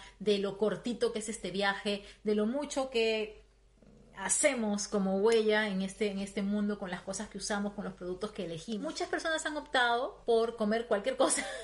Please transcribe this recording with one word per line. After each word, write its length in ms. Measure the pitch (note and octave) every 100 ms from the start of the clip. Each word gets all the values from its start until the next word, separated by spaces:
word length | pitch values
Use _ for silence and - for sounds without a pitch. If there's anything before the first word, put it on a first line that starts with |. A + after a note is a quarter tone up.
| - -
de 200 | G3+ G3+
lo 180 | G3 G3
cortito 560 | G#3+ F3+ A#3+ A3+ A#3
que 80 | A3
es 80 | G#3
este 220 | G#3+ F#3
viaje, 520 | F#3 G3+ G3 G#3 G3+ - -
de 100 | G#3
lo 120 | G#3+ G#3+
mucho 420 | C4+ C#4+ - C4
que 560 | A3+ A3+ A3 G#3+ - - _ _ _ - - - -
hacemos 720 | F#3+ - D4+ B3+ G#3+ G3+ -
como 300 | G#3 F#3+ F#3+
huella 500 | G#3+ A3+ G#3+ G#3+ G#3+
en 140 | F#3+
este, 280 | F#3+ - G#3
en 80 | G3
este 220 | G3 -
mundo 380 | G3 G#3 G#3 G3+
con 120 | F#3+
las 120 | F3+
cosas 260 | - F#3+ G#3+
que 80 | G3+
usamos, 380 | - G#3 G3+
con 100 | G3+
los 80 | F#3+
productos 400 | F#3 F3+ F#3 G#3
que 140 | - F3
elegimos. 460 | E3 - G#3+ D4+
Muchas 160 | D#4+ F4+
personas 340 | E4+ E4 D#4+
han 120 | D#4 D4+
optado 640 | C4+ C4 A#3+ A#3+ C4+ -
por 320 | - A3+ A3+ A3+
comer 300 | G#3 A3+ A#3
cualquier 320 | G3+ G3+ C4
cosa 260 | E4 D4 - -